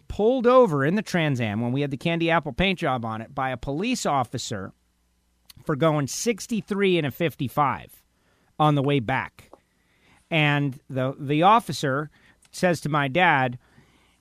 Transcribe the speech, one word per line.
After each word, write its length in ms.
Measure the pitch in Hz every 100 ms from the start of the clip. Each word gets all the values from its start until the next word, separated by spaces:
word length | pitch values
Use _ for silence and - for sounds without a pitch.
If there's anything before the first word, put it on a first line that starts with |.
| -
pulled 400 | - 208 262 233
over 380 | 254 240 147
in 100 | 135
the 80 | 196
Trans 380 | - 180 156 127
Am 200 | 110 104
when 120 | 120
we 80 | 131
had 100 | 143
the 60 | 135
candy 340 | 170 170 165
apple 220 | 165 151
paint 260 | 120 190 185
job 260 | 156 131
on 160 | 113 110
it 140 | 113
by 160 | 139 131
a 60 | 127
police 500 | - 143 220 247 196
officer 640 | 143 123 123 - 107 95 - _ _ _ _ _ _ _ -
for 100 | -
going 320 | 147 165 151 135
sixty-three 880 | - 226 208 - 220 - 202 196 175
in 80 |
a 60 | 147
fifty-five 920 | - 165 - 127 - 143 98 57 - _ _ _ _ _ -
on 200 | 151 147
the 80 |
way 160 | 135 143
back. 500 | 107 131 87 - - - _ _ _ _ _ _ _
And 480 | 165 151 143 143 127 _
the, 280 | 127 131 135
the 240 | 135 151
officer 640 | 175 226 - 143 143 131 151 - _ _ _
says 280 | - 180 165
to 60 | 147
my 200 | 151 139
dad, 500 | 139 180 147 131 127 _ _ _ _ _ _